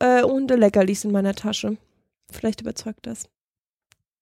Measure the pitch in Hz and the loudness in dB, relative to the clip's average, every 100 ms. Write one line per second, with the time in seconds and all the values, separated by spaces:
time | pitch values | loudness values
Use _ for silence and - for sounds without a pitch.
0 | 254 247 247 269 269 247 208 208 190 202 | 4 4 4 0 0 4 4 4 2 0
1 | 208 202 196 196 214 214 - 214 _ _ | -2 -2 -2 -2 -6 -4 -6 -8 _ _
2 | _ _ _ - 226 214 226 226 226 208 | _ _ _ -6 -6 -6 -10 -10 -12 -14
3 | 233 226 - _ _ _ _ _ _ _ | -14 -14 -16 _ _ _ _ _ _ _
4 | _ _ | _ _